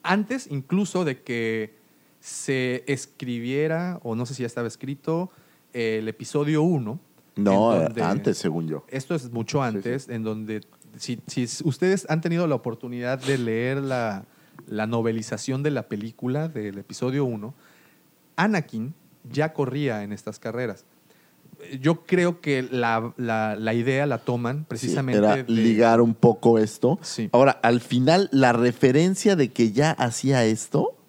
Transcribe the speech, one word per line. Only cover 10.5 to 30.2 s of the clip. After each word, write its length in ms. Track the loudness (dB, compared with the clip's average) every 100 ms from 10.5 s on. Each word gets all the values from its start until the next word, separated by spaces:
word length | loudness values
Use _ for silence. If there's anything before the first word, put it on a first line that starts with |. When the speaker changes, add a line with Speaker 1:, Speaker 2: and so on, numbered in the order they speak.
| -10 -10 _ -20 -14
Speaker 1:
si, 220 | -8 -8 -6
si 180 | -6
s-, 220 | -4 -2 -4
ustedes 400 | 0 2 2 0
han 100 | -2
tenido 260 | 0 0 0
la 80 |
oportunidad 640 | -2 -4 -8 -10 -6 -4 -4
de 180 | -2 -2
leer 400 | 0 -2 -2 -2
la, 460 | -4 -2 -2 -6 -12 _ _ -20 -10
la 180 | -6 -2
novelización 760 | 0 0 -2 -6 -8 -4 -2
de 80 | -2
la 180 | -2 -4
película 600 | -8 -8 -6 -4 -4 -4
del 300 | -6 -8 -10
episodio 460 | -14 -6 -4 -2
uno, 300 | -2 -4 -10 -16 _ _ _ _ _ _ _ 0
Anakin 580 | 2 2 -2 -8 -8 -10 _ _ -6
ya 220 | -2 -2
corría 500 | -2 -4 -2 -4 -4
en 80 | -8
estas 260 | -10 -12 -10
carreras. 460 | -8 -6 -6 -8 _ _ _ _ _ _ _ -20 -14 -2
Yo 240 | 0 0 0
creo 340 | 2 2 0
que 220 | -2 -2
la, 500 | 0 0 2 0 -2 -6
la, 380 | -2 0 -2 -2
la 180 | -2
idea 320 | 0 0 0 0
la 120 | -2
toman 420 | -2 -2 -2 -4
Speaker 2:
Sí, 40 | -6
Speaker 1:
precisamente 500 | -6 -2 -2 2 4
Speaker 2:
era 180 | 4 2
Speaker 1:
de 80 |
Speaker 2:
ligar 560 | 2 2 4 6 6 6
un 140 | 4
poco 440 | 6 4 6 4 4
esto. 400 | 2 0 0 0
Speaker 1:
Sí. 260 | -4 -8 2
Speaker 2:
Ahora, 200 | 6 6 4
al 180 | 2 2
final, 480 | 2 2 4 4 4
la 200 | 4 4
referencia 840 | 6 2 4 4 6 2 2 2 4
de 160 | 2
que 180 | 2 2
ya 220 | 4 2
hacía 520 | 2 -2 0